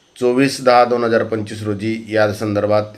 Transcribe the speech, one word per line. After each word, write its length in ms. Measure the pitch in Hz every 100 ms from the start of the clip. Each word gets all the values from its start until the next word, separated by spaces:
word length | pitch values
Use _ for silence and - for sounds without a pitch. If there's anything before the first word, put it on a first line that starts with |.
| _ -
चोवीस 440 | 123 123 135 135
दहा 220 | 127 123 120
दोन 180 | 120
हजार 200 | 117 113
पंचवीस 400 | 110 110 104 110
रोजी 420 | 104 101 110 110 110
या 240 | 107 107
संदर्भात 500 | 101 107 101 101 104 107